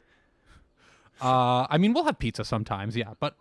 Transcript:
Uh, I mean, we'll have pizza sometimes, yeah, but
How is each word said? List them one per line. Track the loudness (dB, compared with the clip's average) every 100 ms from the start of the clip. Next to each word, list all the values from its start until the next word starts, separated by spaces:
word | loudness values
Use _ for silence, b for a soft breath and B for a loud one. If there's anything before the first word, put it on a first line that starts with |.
| b b b b b b b _ b b b -6
Uh, | 2 4 4 2 2
I | 2
mean, | 4
we'll | 2
have | 0 -2
pizza | -4 -4
sometimes, | -4 -4 -4 -6 -4 -6
yeah, | -6 -6
but | -8 -6